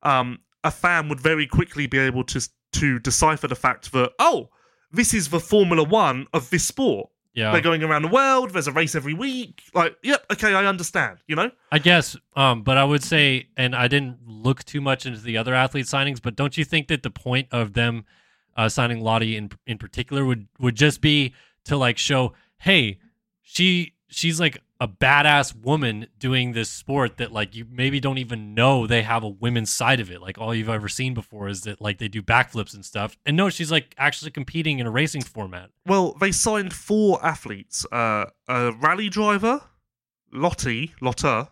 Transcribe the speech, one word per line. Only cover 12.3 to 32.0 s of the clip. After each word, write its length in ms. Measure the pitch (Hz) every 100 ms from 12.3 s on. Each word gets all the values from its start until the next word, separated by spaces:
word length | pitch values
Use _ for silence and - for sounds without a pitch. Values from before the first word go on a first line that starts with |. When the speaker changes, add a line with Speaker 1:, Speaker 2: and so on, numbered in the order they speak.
Speaker 2:
um, 280 | - 135 117
but 120 | 107 131
I 60 |
would 200 | 139 147
say, 420 | 135 165 143 131 120 -
and 200 | 127 127
I 100 | 123
didn't 320 | 139 135 123 117
look 380 | 110 113 135
too 160 | - 151
much 260 | 139 131 131
into 140 | 113
the 160 | 110 113
other 180 | 113
athlete 320 | 127 135 147 123
signings, 340 | 139 135 127
but 140 | 123
don't 240 | 110 143 -
you 60 |
think 240 | 151 165 143
that 160 | 151
the 60 | -
point 360 | - - 123 131
of 220 | 123 110
them, 320 | 101 120 117 - _ _ _ _ -
uh, 120 | 110
signing 340 | - 120 117
Lottie 340 | 110 113 110 110
in, 160 | 104 - -
in 100 | 110
particular 460 | 110 - 123 139
would, 240 | 135 120 101 _
would 160 | 127
just 260 | 110 147 139
be 320 | 156 147 135 - _ _ -
to, 100 | 147
like, 200 | 127 117
show, 360 | - 139 127 - _ _
"Hey, 400 | - 190 113 95 _ _ _ _
she, 520 | _ - 185 180 170 _ _
she's, 320 | - 165 160
like, 180 | 180 - _ _
a 60 | 120
badass 680 | 92 131 143 147 147 135 113
woman 500 | 113 151 131 107 113 _
doing 320 | 127 131 123
this 180 | 117 110
sport 460 | - - 135 123 -
that, 160 | 117
like, 240 | 110 101 110
you 100 | 113
maybe 300 | 123 131 139
don't 200 | 135 135
even 360 | 120 117 107
know 320 | 107 123 135 113
they 160 | 117
have 220 | 110 117
a 40 | 110
women's 440 | 98 117 120 107
side 260 | - 120 131
of 100 | 98
it. 140 | 90
Like, 160 | 92 98
all 160 | 110
you've 140 | 113 110
ever 200 | 113 104
seen 260 | - 127
before 340 | 120 101 104 101
is 140 | 101
that, 180 | 95 101
like, 180 | 104
they 80 | 98